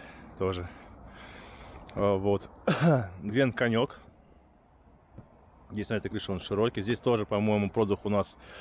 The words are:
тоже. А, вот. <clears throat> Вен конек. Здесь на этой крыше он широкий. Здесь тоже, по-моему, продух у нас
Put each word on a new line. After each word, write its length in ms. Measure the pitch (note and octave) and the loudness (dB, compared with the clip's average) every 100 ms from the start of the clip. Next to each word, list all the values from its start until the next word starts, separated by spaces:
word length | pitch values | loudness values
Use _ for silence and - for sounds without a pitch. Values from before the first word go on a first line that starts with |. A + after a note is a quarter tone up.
| - - - - | -18 -18 -12 -2
тоже. 320 | F#2+ F2+ F2 - - - - - - - - - - - - - | -2 -2 -6 -12 -20 -20 -18 -18 -18 -18 -18 -18 -18 -18 -10 0
А, 220 | G2+ F#2+ | 2 4
вот. 300 | G2+ G2 - - - | 4 2 0 -4 0
<clears throat> 560 | D3+ E3 C3+ F#2 F#2 | 4 4 4 0 -8
Вен 280 | G#2 A#2 C3 | -2 2 2
конек. 480 | - A#2+ A2+ C3+ - - - - - _ _ _ _ - - _ - - - - - - | 2 2 2 0 -4 -20 -20 -20 -20 _ _ _ _ -20 -20 _ -20 -20 -20 -20 -20 -10
Здесь 160 | G#2 G2+ | -6 -2
на 60 | G#2+ | -2
этой 140 | G2 | -2
крыше 240 | G#2+ - | -6 -4
он 80 | F#2 | -6
широкий. 400 | - G2+ A#2 A2 | -2 0 2 0
Здесь 180 | G2+ A2+ | -2 0
тоже, 260 | B2+ A2+ G2+ | 2 2 2
по-моему, 440 | G#2 G#2+ G#2 G2+ | 2 4 4 2
продух 300 | A#2 G2+ G2+ | 2 2 2
у 60 | G2+ | 2
нас 260 | G#2 F#2 - - - | 2 0 -6 -18 -16